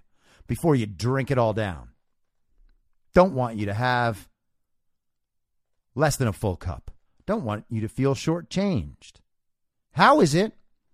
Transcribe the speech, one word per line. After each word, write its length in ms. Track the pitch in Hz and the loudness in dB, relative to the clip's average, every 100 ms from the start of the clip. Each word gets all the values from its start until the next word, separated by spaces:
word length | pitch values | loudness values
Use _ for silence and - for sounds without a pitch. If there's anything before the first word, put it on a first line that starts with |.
| _ _ _ _ - | _ _ _ _ -8
before 280 | 123 170 139 | -2 2 2
you 100 | 104 | 0
drink 460 | 90 117 135 120 | -4 -2 -2 0
it 60 | 131 | 0
all 160 | 117 | 0
down. 380 | 107 107 78 60 _ _ _ _ _ _ _ - _ _ _ _ | 0 -4 -8 -14 _ _ _ _ _ _ _ -20 _ _ _ _
Don't 200 | - 190 | 4 4
want 220 | 135 120 110 | 2 -4 -4
you 120 | 104 | -4
to 60 | |
have 540 | 101 127 123 120 104 - _ _ _ _ _ _ _ _ _ _ _ _ _ _ _ _ 120 | -2 0 0 0 -4 -12 _ _ _ _ _ _ _ _ _ _ _ _ _ _ _ _ -2
less 220 | 151 - | -2 0
than 100 | 120 | -2
a 60 | |
full 240 | - 104 87 | -2 -4 -4
cup. 340 | - 73 - - _ _ - | -8 -10 -14 -20 _ _ -6
Don't 200 | 220 123 | -4 -4
want 180 | 104 - | -6 -6
you 100 | 110 | -8
to 80 | 104 | -6
feel 280 | - 135 135 | -2 0 0
shortchanged. 1000 | - 170 165 - 202 147 73 - - - _ _ _ _ _ _ _ | -2 -4 -4 -4 -2 -2 -6 -12 -20 -20 _ _ _ _ _ _ _
How 260 | - 208 302 | 4 6 6
is 160 | 180 156 | 6 4
it 220 | 220 - _ _ _ | 0 -4 _ _ _